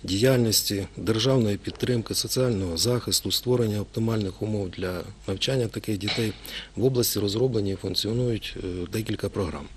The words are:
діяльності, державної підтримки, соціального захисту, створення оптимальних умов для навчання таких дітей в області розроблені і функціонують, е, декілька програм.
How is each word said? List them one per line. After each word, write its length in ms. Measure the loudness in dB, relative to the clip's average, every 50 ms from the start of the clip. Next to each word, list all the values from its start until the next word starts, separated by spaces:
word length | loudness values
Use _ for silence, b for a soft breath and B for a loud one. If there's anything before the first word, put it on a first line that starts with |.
| -2
діяльності, 840 | -2 0 4 6 6 6 6 6 4 4 2 2 0 -2 -2 -2 -4 -8 -6
державної 600 | 0 0 2 2 4 4 4 6 4 4 2 0
підтримки, 580 | -4 -8 -4 -4 0 0 0 0 0 -2 -2
соціального 640 | -2 -2 -2 0 0 2 2 2 0 0 -2 -2 0
захисту, 540 | 2 2 2 0 0 0 -2 0 0 0
створення 500 | -2 -2 2 2 2 2 2 2 0 -2
оптимальних 600 | -4 -4 -4 -2 0 2 2 0 0 -2 -4 -4
умов 280 | -4 -2 -2 -2 -2 -4
для 320 | -4 -4 -4 -4 -4 -4 -8 -10 -14 -12 -6 -4
навчання 400 | -4 -2 0 0 2 2 0 0
таких 300 | -2 -6 -4 -4 -4 -2
дітей 360 | -2 -2 0 0 0 -2 -2 -6 B B B B B B B
в 100 | 2 2
області 340 | 4 4 4 2 2 2 0
розроблені 520 | 0 0 2 2 2 2 2 2 0 0
і 40 | -2
функціонують, 840 | -2 -4 -2 -2 0 0 0 0 0 0 0 0 -2 -4 -6 -10 -6 -6
е, 40 | -6 -4 -4 -6 -4 -4
декілька 360 | -4 -2 -2 -4 -2 -2 -4
програм. 360 | -2 -2 -2 -2 -4 -8 -10 -12 -14